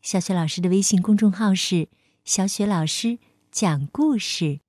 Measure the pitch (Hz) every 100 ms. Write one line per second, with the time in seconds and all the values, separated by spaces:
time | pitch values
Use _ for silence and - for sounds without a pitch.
0 | - 190 175 185 160 - 175 190 190 196
1 | 185 208 214 190 214 190 - 175 156 _
2 | _ _ - - 196 - 202 180 156 -
3 | 233 233 _ _ _ - 202 147 143 -
4 | 311 240 - - 160 143